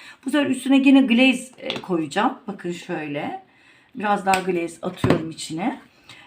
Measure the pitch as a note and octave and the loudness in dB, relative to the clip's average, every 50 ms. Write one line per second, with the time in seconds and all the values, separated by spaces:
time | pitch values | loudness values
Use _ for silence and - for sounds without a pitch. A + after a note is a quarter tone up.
0 | - - - - - C4+ C4 D4 C#4 C4+ C4 C4 - C4 C#4 C4+ C4+ C#4 C4+ C4+ | -20 -20 -20 -12 -6 -2 0 0 0 0 -2 -2 2 4 4 6 6 8 8 6
1 | A#3+ G#3+ A#3 A#3+ C4 C4+ A#3+ - - - - - - - - - - - F3+ D#3+ | 6 6 4 4 4 4 2 0 -4 -12 -16 -12 -8 -8 -8 -8 -4 -2 -2 -2
2 | D#3 C#3 - G3 A3 C4 B3 - - G#3 G3 - - F3 F3 - - - E3+ D#3 | -2 -2 -2 0 0 0 -2 -4 -10 -12 -12 -8 -8 -8 -8 -8 -8 -8 -8 -8
3 | D3+ D3 C#3+ D3 F#3 C4+ F#4 F#4+ - _ _ _ _ _ _ _ _ _ - - | -6 -6 -6 -6 -6 -6 -8 -10 -14 _ _ _ _ _ _ _ _ _ -12 -6
4 | G3 G#3 G3+ F#3+ F#3 F#3+ F#3+ F3+ F3+ F#3 F3 E3+ E3+ E3 - - - F3+ - - | -2 -2 -2 0 2 2 0 2 2 0 -2 -2 -4 -6 -8 -8 -10 -10 -4 -2
5 | - F#3 F3 D#3+ D#3+ D#3+ D3+ - - - D#3 E3 G3 C4+ - - - _ _ _ | 0 0 0 0 -2 -6 -10 -12 -12 -10 -8 -6 -4 -6 -6 -8 -12 _ _ _
6 | _ - - - - | _ -20 -20 -20 -12